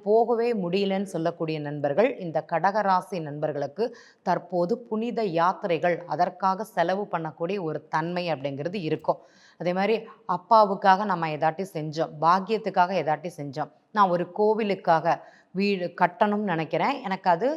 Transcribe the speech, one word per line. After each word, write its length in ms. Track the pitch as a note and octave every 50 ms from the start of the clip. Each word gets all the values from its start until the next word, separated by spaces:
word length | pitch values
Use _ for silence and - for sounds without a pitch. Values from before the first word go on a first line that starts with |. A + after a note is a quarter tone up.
| - G3
போகவே 400 | G#3+ A3+ A#3 G#3 A#3+ A3 A#3 A#3+ A#3+ G#3+ F3+
முடியலன்னு 500 | F3 F3 G3+ G3+ G3 F#3+ F#3+ G3+ F#3+ F#3+
சொல்லக்கூடிய 460 | E3 D#3+ E3+ E3+ E3+ E3+ D#3 D#3 D#3 D3
நண்பர்கள், 440 | D3 D3 D3 C#3 C#3+ C#3+ D#3 G#3+ C#4 A#3+ - F#3+
இந்த 160 | E3+ D#3 D#3+ D#3 -
கடகராசி 720 | F3 D#3+ D#3+ G3 G3 G#3+ G3+ G3 F#3 F#3 F3 - G3+ F3+ D#3+ D3+
நண்பர்களுக்கு 580 | C#3+ D3 D3+ D3+ D3 C#3+ C#3+ C#3 C#3 - A3 B3 A#3+ - - - _ _ _ G3+
தற்போது 480 | F3 E3 - - - F3 F3 F3+ A#3 A#3 - -
புனித 340 | G#3+ G#3+ A3+ A#3+ A#3 A3+ A3+ G3+ D#3+ E3
யாத்திரைகள், 580 | E3 F3+ F#3+ F#3 - G3 E3+ D3 C#3+ F3 F3 - - - D3+
அதற்காக 520 | D3 F3 F#3 F3+ - - F#3+ F#3+ F#3 G#3+ G3+ -
செலவு 320 | F#3 E3+ E3+ F#3+ G3 G#3 G3 -
பண்ணக்கூடிய 460 | E3+ D#3+ D#3 D#3 - E3 E3+ G3 G#3 F3+ D#3
ஒரு 120 | D3+ D3+ D3 - -
தன்மை 300 | D#3 D#3+ E3+ F3 F3+ F3+ E3+ D#3
அப்படிங்கிறது 460 | C3+ C3+ C#3+ C#3 C3+ D3 F3 F3 A3 E3 D#3
இருக்கும். 340 | D#3 - - - E3 - - - _ _ - - _ -
அதே 140 | E3+ E3+ F3+ F#3
மாதிரி 180 | G3 G#3 A3+ G#3 A3 - - - _ - F3+
அப்பாவுக்காக 680 | F3+ - - A#3 A3 G#3+ G3+ G3 G3 - G3 F#3+ F#3 G#3+ G#3 F#3
நம்ம 180 | E3+ E3 D#3+ D3+
எதாட்டி 300 | D3 D3+ D#3+ D#3 E3 G3 - -
செஞ்சோம், 360 | E3 D3+ D#3 D3 D#3 D#3+ D3+ D#3+ D3+ D#3
பாக்கியத்துக்காக 720 | D#3+ F3 G3 F#3+ F#3 A3 G#3 G#3+ G3+ E3+ F#3+ F3+ F3 G3 F3+ C#3+
எதாட்டி 280 | D3 D3+ D3+ D3+ F3+ - -
செஞ்சோம், 340 | C#3+ C#3+ B2+ D3+ D3+ D3+ - _ _ _ - G#3+
நான் 140 | G3+ F#3 F3
ஒரு 100 | F3 F3 F3 F3 -
கோவிலுக்காக 760 | G#3+ G#3+ G#3+ G#3 A#3 G3+ F#3+ F#3+ - - E3 D#3+ D#3 E3+ D3 - - - - - _ _ -
வீடு 320 | F3+ G3 G3+ G3+ F#3 F3 F3 - -
கட்டணும்னு 540 | F3+ F3 F3 - A3 G#3 G#3 G#3 G#3+ G3+ E3+
நினைக்கிறேன், 440 | D#3+ D#3+ C#3+ - D#3 F3+ A3 C4+ - -
எனக்கு 220 | F#3+ F#3+ F#3 - F#3+ E3+
அது 160 | E3+ G3+ C4 D#4